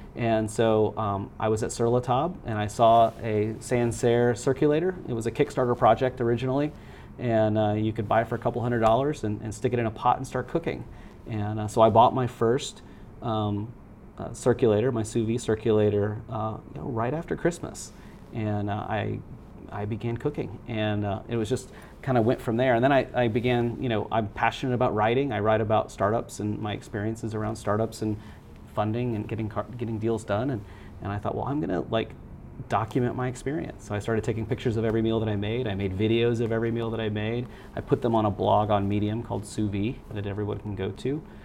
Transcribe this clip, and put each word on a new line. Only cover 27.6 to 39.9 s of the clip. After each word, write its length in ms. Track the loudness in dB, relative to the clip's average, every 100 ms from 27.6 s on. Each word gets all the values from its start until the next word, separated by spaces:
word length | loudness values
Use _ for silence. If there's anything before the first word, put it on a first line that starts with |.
| 0 0 0 -2
and 140 | -4 -4 -8 -18 -18 -20 -8
funding 420 | -2 -2 0 -2 -2
and 100 | -4
getting 220 | -4 -4
car-, 180 | -4 -6 -6
getting 220 | -6 -2
deals 240 | 0 -2
done. 280 | 0 -2 0
And, 140 | -2 -6 -14 -16 -10
and 80 | -6
I 80 | -4
thought, 160 | -4
"Well, 120 | -4 -4
I'm 140 | -4
gonna, 200 | -2 -2 -2
like, 220 | -2 -2 -8 -16 -18 -16 -14 -4
document 480 | -2 0 0 0 0
my 100 | -4
experience." 580 | -6 -6 -4 -6 -10
So 100 | -6
I 40 | -4
started 240 | 0 0
taking 240 | 0 -2 -4
pictures 300 | -2 -2 0
of 80 |
every 180 | 2 2
meal 160 | 2 2
that 100 | 0
I 60 |
made. 320 | 0 -2 -2 -2
I 80 |
made 240 | -2 -2 0
videos 420 | 2 4 4 2
of 120 | 0
every 180 | 0 0
meal 180 | 0 -2
that 100 | -2
I 80 | -2
made. 400 | -2 -2 -2 -6 -10 -12
I 60 | -10
put 200 | -2 0
them 120 | 2
on 100 | 2
a 60 | 2
blog 400 | 2 4 4 4
on 180 | 2 2
Medium 360 | 0 0 -2
called 200 | -4 -6
Sous 240 | -6 -2 -2
Vide 280 | 0 -2